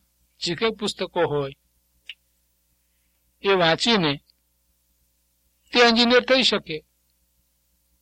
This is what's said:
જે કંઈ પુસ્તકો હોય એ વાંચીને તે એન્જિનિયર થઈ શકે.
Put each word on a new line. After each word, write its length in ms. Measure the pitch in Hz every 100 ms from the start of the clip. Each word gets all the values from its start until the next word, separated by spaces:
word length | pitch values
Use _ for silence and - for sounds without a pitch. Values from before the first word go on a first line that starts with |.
| _ _ _ _
જે 100 | - 170
કંઈ 220 | 226 220
પુસ્તકો 420 | 208 - 180 180 165
હોય 300 | 147 139 139 _ _ _ _ - - _ _ _ _ _ _ _ _ _ _ _ _
એ 80 | 196 190
વાંચીને 580 | 165 165 240 220 156 143 - _ _ _ _ _ _ _ _ _ _ _ _ _ _
તે 60 | 240
એન્જિનિયર 440 | 240 226 240 247
થઈ 200 | 247 262
શકે. 340 | 240 208 - 156 - _ _ _ _ _ _ _ _ _ _ _